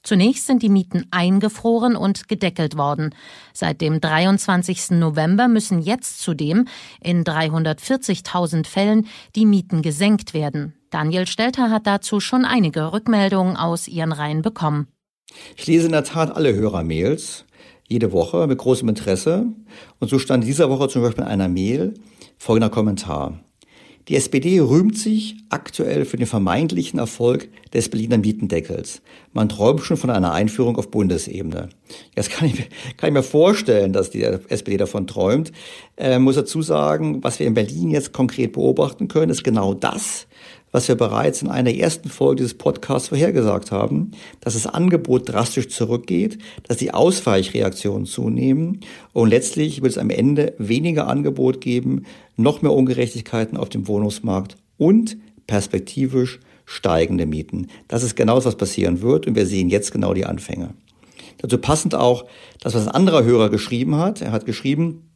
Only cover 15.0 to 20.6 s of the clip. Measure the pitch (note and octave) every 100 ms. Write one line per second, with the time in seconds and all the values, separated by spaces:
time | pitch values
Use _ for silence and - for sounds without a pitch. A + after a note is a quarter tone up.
15 | _ _ _ - - - - E3 E3 D3+
16 | - E3 D#3 - C#3+ G2+ G#2+ F2 E2 D#2+
17 | G2+ D#3 - - _ _ - _ _ A#2
18 | A2 F#2+ - E3+ D#3+ C3 B2+ B2+ A2+ G#2
19 | G#2 G2 D#3 F3+ A#3+ - - - - _
20 | A2+ C3 - B2+ A2+ C#3+